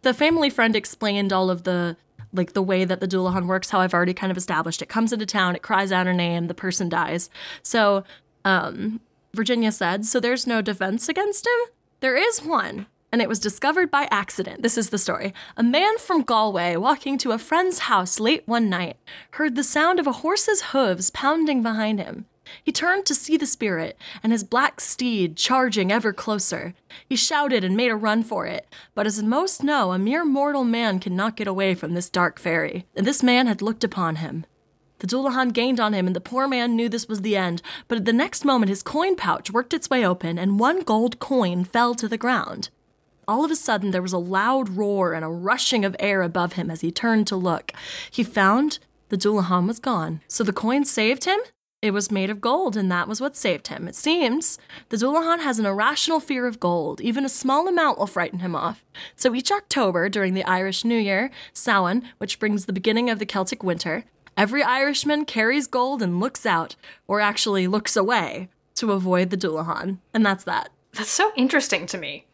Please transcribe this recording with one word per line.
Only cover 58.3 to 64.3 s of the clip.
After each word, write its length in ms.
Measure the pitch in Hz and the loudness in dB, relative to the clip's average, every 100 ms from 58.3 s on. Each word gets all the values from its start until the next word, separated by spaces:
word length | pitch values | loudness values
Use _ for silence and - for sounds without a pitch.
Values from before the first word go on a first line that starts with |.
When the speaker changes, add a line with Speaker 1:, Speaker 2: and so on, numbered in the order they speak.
| 180 | -4
Speaker 1:
him 160 | 180 160 | -4 -4
off. 280 | 143 - _ - - - | -4 -6 _ -18 -18 0
So 200 | 254 240 | 0 0
each 160 | - | 0
October, 580 | 403 - 285 208 175 185 | -2 0 0 2 2 0
during 240 | 202 190 | 0 0
the 100 | 190 180 | 0 0
Irish 380 | 185 190 185 | 0 0 -2
New 140 | 233 233 | 0 0
Year, 320 | 208 190 262 - - | 0 0 -2 -8 -12
Samhain, 500 | - - 202 180 214 247 - | -6 0 2 2 0 -4 -10
which 220 | 196 - | -8 -4
brings 260 | 214 208 190 | -2 -2 -2
the 80 | |
beginning 360 | 190 220 220 240 | -2 0 0 0
of 80 | 220 | -2
the 80 | 214 | -4
Celtic 340 | 202 185 - | -2 -2 -2
winter, 440 | 190 170 170 160 - _ - | -4 -4 -2 -4 -8 _ -10